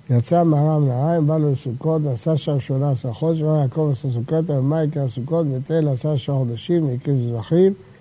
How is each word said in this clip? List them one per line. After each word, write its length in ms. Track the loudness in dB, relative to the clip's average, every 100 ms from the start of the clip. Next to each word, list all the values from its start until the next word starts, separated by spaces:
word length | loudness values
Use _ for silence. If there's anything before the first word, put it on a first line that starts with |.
| 0
יצא 340 | 0 2 2
מארם 440 | 4 4 4 2 2
נהריים, 400 | 0 0 0 2
בא 100 | 2
לו 140 | 0
לסוכות, 500 | -2 -4 -4 -2 0 -2
עשה 240 | -2 -2 -2
שם 220 | 0 -2
שמונה 320 | -2 -2 0
עשר 220 | -2 -4
חודש, 280 | -4 -2 0
ויעקב 480 | 2 2 0 0 0
עשה 160 | -2 -2
סוכות, 400 | -4 -2 -2 0
אבל 100 | 0
מה 240 | 0 0
יקרא 240 | 0 -2 -4
סוכות? 400 | -4 -2 -2 0
בית 240 | -2 -2
אל 160 | 0 0
עשה 300 | 0 -2 -2
שישה 140 | -2
חודשים, 540 | -2 -2 -4 0 0 0
והקריב 300 | -2 0 0 0
זבחים, 460 | -4 0 4 4 2 -10 -20